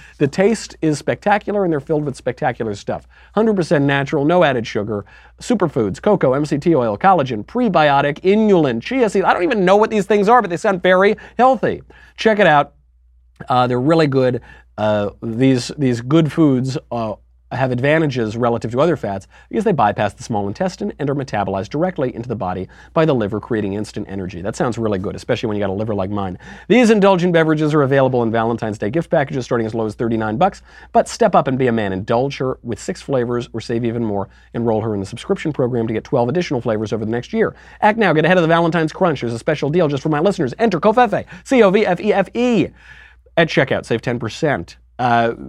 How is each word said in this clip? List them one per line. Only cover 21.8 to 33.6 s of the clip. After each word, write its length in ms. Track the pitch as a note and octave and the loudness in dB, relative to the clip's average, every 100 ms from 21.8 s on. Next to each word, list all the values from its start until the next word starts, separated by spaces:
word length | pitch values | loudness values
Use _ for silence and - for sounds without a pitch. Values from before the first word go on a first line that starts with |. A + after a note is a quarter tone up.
| F#3 F#3 B2+ | -4 -2 -6
into 140 | G#2 A#2+ | -6 -8
the 80 | G#2 | -6
body 320 | F#2 F#2 F#2 - - | -6 -6 -10 -16 -6
by 100 | E3 | 0
the 80 | D#3+ | 2
liver, 280 | B2+ G2+ G#2+ | 2 0 -4
creating 320 | - A2 G2+ | -4 -4 -2
instant 340 | G2+ G#2 A2 - | -6 -8 -10 -10
energy. 320 | G2 F#2 F2 | -10 -10 -8
That 140 | G2 | -8
sounds 240 | - C3 A2 | -4 -4 -2
really 220 | A2 G2 | -2 -2
good, 160 | F#2+ F2 | -4 -10
especially 320 | - A#2 A2 | -6 -4 -2
when 80 | G#2 | -2
you 40 | |
got 100 | G2 | -4
a 20 | |
liver 200 | F#2+ A2 | -4 -4
like 180 | G2+ F#2+ | -4 -4
mine. 280 | G#2 F#2+ F2+ - - - | -4 -6 -8 -14 -18 0
These 220 | A3+ A3+ | 4 4
indulgent 420 | A3 G3 F#3 F3+ | 4 4 4 2
beverages 420 | E3 D#3+ D3+ D#3 | 2 2 2 2
are 80 | D3+ | 2
available 400 | C3+ C#3 C3 B2+ | 2 2 2 2
in 80 | A2+ | 0
Valentine's 480 | A2+ A2+ A#2 A2+ G2+ | 0 -2 -2 -4 -6
Day 100 | G#2 | -4
gift 220 | D#3+ - | -4 -2
packages 340 | E3 C3 C#3 - | -2 -2 -6 -4
starting 200 | A#2+ A2 | -2 -2
as 80 | |
low 100 | A#2 | -4
as 120 | A2 - | -4 -4
thirty-nine 400 | A#2 A2+ A2 A#2+ | -2 -2 -2 0
bucks, 260 | F#3+ - - - - | 0 -2 -20 -20 -2
but 160 | A#3 - | 0 0
step 260 | - G#3+ | 0 2
up 140 | E3+ C#3 | 2 2
and 100 | C3 | 0
be 80 | B2+ | 0
a 60 | |
man. 200 | A2+ G2+ | 0 -2
Indulge 440 | F#2+ A2+ A#2+ C#3 - | -4 -2 0 0 -4
her 220 | C3 - | -6 -6
with 160 | A#2 G#2+ | -10 -10
six 240 | - F#3 | -8 -10
flavors 460 | - C3+ A#2+ A#2+ A#2+ | -4 -2 -2 -4 -6
or 80 | A2+ | -10